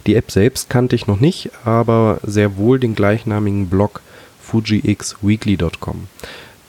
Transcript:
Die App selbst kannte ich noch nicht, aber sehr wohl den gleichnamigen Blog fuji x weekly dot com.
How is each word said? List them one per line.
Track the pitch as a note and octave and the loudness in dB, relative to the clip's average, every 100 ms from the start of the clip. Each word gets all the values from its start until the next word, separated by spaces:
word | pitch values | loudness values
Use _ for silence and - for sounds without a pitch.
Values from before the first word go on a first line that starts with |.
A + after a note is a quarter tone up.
| - | 0
Die | G#2+ | 0
App | - | 2
selbst | F#2+ G#2 - - | 2 0 0 -2
kannte | B2 B2 A#2+ | 0 0 0
ich | - | 0
noch | G2 | 2
nicht, | D3 - - - | 2 0 -8 -8
aber | A2+ A#2 A2+ A2+ A2 - | -2 0 2 2 2 0
sehr | G#2+ G#2 G#2 G2 | -2 0 0 2
wohl | G#2+ C3 | 2 2
den | A#2+ G#2 | 0 0
gleichnamigen | G2+ A2 A2 G#2 G#2 G2+ F#2 | 0 0 -2 -2 0 -2 0
Blog | F#2+ G#2 - - - - - | 2 0 -2 -20 -20 -20 -20
fuji | - A2+ G#2+ A2 | -4 -2 0 0
x | - G#2 - - | 0 -2 -6 -4
weekly | G2+ G#2+ G#2 F2+ | -2 0 0 0
dot | E2 - | -2 -4
com. | - F2 F2+ - - - - - | -10 -10 -12 -18 -18 -18 -20 -20